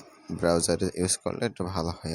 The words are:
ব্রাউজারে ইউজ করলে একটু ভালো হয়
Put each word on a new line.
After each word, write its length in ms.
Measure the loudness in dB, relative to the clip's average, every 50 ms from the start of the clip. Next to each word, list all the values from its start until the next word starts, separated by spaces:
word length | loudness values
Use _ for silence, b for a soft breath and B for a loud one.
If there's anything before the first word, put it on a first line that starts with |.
| 0 -6 -20 -18 -10 -8 -4 0
ব্রাউজারে 480 | 4 4 4 4 4 2 2 2 0 -2 0 0
ইউজ 140 | 0 0 0 0 -2
করলে 200 | -6 -4 -2 -4 -4
একটু 120 | -4 -4 -6 -4 -2
ভালো 180 | -2 -2 -2 -4
হয় 160 | -6 -6 -6